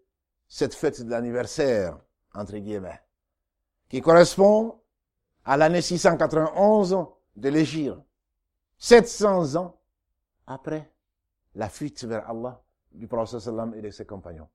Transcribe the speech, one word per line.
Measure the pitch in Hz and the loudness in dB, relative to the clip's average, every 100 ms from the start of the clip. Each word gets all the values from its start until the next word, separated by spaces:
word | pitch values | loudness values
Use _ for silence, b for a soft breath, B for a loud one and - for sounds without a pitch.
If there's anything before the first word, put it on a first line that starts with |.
| _ _ _ _ _ | _ _ _ _ _
cette | - 131 - | -6 -6 -4
fête | 147 135 | -6 -6
de | 117 | -6
l'anniversaire, | 117 120 120 117 - 139 110 90 76 _ _ _ 101 | -6 -4 -6 -6 -2 0 0 -2 -8 _ _ _ -16
entre | 101 104 | -12 -12
guillemets, | 101 104 90 78 _ _ _ _ _ _ _ _ _ | -10 -10 -10 -16 _ _ _ _ _ _ _ _ _
qui | 131 | -2
correspond | 151 170 175 - 196 214 226 - _ _ _ _ _ _ | 6 8 8 6 4 4 0 -10 _ _ _ _ _ _
à | - 139 | 0 4
l'année | 156 175 | 4 2
six | - 175 | -2 2
cent | 190 160 | 2 2
quatre-vingt-onze | 156 156 156 - 208 214 185 190 165 _ _ 101 | 0 0 0 2 2 4 2 -2 -4 _ _ -8
de | 131 | -2
l'Hégire, | 151 147 156 139 90 _ _ _ _ _ _ _ _ | 0 0 -2 -6 -8 _ _ _ _ _ _ _ _
sept | - 233 233 | 6 6 6
cents | - 208 190 151 156 | 0 0 0 0 -4
ans | 180 - _ _ _ _ _ _ - | -6 -14 _ _ _ _ _ _ -18
après | 135 - 156 143 _ _ _ _ _ _ - | -14 -10 -10 -12 _ _ _ _ _ _ -12
la | 107 | -12
fuite | - 147 - | -10 -12 -10
vers | 117 110 117 | -10 -8 -8
Allah | 113 123 127 _ _ _ | -10 -12 -14 _ _ _
du | 76 110 | -20 -10
prophète | 117 110 120 | -6 -6 -8
sallam | 120 113 113 | -8 -8 -8
et | 110 | -10
de | 104 | -14
ses | - 104 | -14 -16
compagnons, | 98 87 80 78 | -16 -16 -20 -20